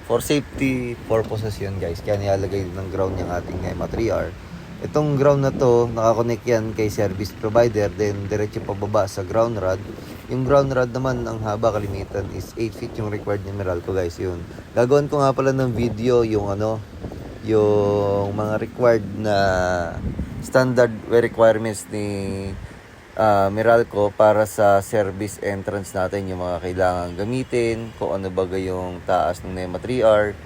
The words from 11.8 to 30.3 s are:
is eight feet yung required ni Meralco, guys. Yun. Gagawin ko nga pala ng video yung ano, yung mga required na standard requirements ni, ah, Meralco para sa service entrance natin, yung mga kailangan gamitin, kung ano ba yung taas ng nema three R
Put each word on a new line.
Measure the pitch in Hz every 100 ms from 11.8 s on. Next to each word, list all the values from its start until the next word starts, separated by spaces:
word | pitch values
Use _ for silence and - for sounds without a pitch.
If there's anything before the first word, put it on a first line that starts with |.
| 101 90 - 101 92 87
is | 95 -
eight | 113 104
feet | 120 -
yung | 107
required | 104 95 101 95
ni | 101
Meralco, | 92 87 85 95
guys. | 87 -
Yun. | 92 87 85 - - -
Gagawin | 120 143 143
ko | 147
nga | 135
pala | 131 135 135
ng | 131
video | 113 120 107 120 120 113
yung | 107 101
ano, | 98 107 110 107 - - - - - -
yung | 110 104 104 101 104 101 101 101 101
mga | 107 107
required | 110 - 123 113 98 101
na | 107 101 98 92 90 90 85 82 - - - - -
standard | 131 131 123 120 110 87
requirements | 113 113 110 113 110 113 101 -
ni, | 107 104 101 98 98 98 87 - - - - - -
ah, | 110 101 98
Meralco | 104 110 117 117 98 104
para | - 107 104 107
sa | - 104 98 98
service | 110 98 95 104 -
entrance | 101 98 95 101 95 101
natin, | 92 101 95
yung | 90 90
mga | 87
kailangan | 90 90 92 90 87 87
gamitin, | 104 127 127 123 117 113 113 -
kung | 87
ano | 95 95
ba | 92 92
yung | 95 92 92 90 90 82
taas | 90 80 90
ng | 92 92
nema | 90 90
three | 107 127 110
R | 107 104